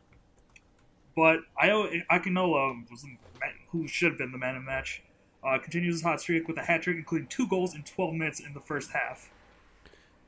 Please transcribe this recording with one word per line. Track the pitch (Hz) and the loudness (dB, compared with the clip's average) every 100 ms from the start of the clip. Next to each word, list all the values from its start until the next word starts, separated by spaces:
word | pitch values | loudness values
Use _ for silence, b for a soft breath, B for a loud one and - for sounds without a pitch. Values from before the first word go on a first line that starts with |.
| _ - _ _ _ - _ _ _ _ _ - | _ -20 _ _ _ -20 _ _ _ _ _ 4
But | 160 160 - - | 6 6 0 2
Ayo | 165 214 196 170 - | 4 4 2 -2 2
Akinola, | 175 185 180 180 147 135 120 117 | 2 2 2 4 4 2 -2 -12
was | 120 | -16
the | 139 120 - - | -16 -18 -18 -10
man, | - - - | -8 -10 -6
who | 170 151 | -4 -2
should | - 170 | 0 0
have | 139 | 0
been | 127 | -6
the | 131 | -4
man | 127 131 | -6 -6
of | |
the | 131 | -6
match, | 135 - - - _ _ _ | -6 -6 -10 -16 _ _ _
uh, | 135 131 | 0 0
continues | - 170 175 170 | 0 0 0 2
his | |
hot | 170 147 | 0 0
streak | - 165 165 | 0 0 0
with | 160 | -4
a | |
hat | 127 165 | 0 2
trick, | 180 165 | 2 -4
including | 156 165 - | -2 -4 -2
two | - 226 | -2 0
goals | 190 180 151 | 2 0 -4
in | |
twelve | 147 - 170 | -10 -4 -2
minutes | 160 156 - | 0 -4 -4
in | 147 | -10
the | 139 | -14
first | - 143 - | -6 -6 -4
half. | 147 123 127 - - - - - _ b b b b | -4 -4 -8 -18 -20 -20 -20 -20 _ b b b b